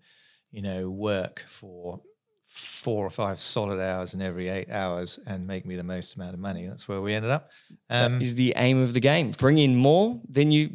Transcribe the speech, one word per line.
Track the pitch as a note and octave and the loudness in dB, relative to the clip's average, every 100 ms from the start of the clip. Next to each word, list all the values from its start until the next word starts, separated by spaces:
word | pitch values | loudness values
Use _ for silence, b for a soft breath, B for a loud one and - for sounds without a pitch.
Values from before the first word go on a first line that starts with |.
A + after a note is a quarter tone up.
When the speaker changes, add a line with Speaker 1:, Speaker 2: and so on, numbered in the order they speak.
| b b b b b | b b b b b
Speaker 1:
you | G#2+ | -10
know, | G2 F#2 F#2 | -8 -6 -6
work | F#2+ G#2 G2 - - - | -4 -2 -2 -4 -10 -20
for | - G2 F2 F2 F2 _ _ _ _ | -20 -20 -14 -12 -12 _ _ _ _
four | _ - - - B2 G#2 | _ -16 -12 -8 -4 -2
or | F#2+ | -4
five | - G2+ F2+ | -4 -6 -4
solid | - A#2 G2+ F#2+ | -4 -2 -2 -4
hours | F#2+ F#2 F2+ | -4 -4 -6
in | F#2+ | -6
every | F#2+ F2 F2+ | -6 -6 -6
eight | F#2+ - | -6 -6
hours | G#2 F#2 F2 F2+ - - | -6 -4 -4 -8 -10 -10
and | F#2+ F#2 | -10 -8
make | F#2+ F#2 | -8 -8
me | F2+ | -8
the | |
most | F2 F2+ - - | -8 -8 -10 -12
amount | F2+ F#2 | -12 -10
of | |
money?" | G2 F2 F2+ | -8 -8 -10
That's | - - | -12 -8
where | G2 | -6
we | G2+ G#2+ | -2 -2
ended | A2+ | -2
up. | D3+ - b b b - | -4 -6 b b b -4
Speaker 2:
That | A#2+ A#2+ | 0 2
Speaker 1:
Um, | B2 | 2
Speaker 2:
is | B2+ A#2+ | -2 2
the | B2+ - | 2 4
aim | B2+ C3 | 4 4
of | B2+ | 4
the | B2+ | 4
game. | C3+ E3 A#2+ | 4 4 0
Bring | - C3 D#3 | 2 4 6
in | C#3 B2 | 6 6
more | C#3 E3+ A3 A#3+ - | 6 6 4 0 -2
than | C3+ D3+ | 2 6
you | D3+ D3+ | 4 2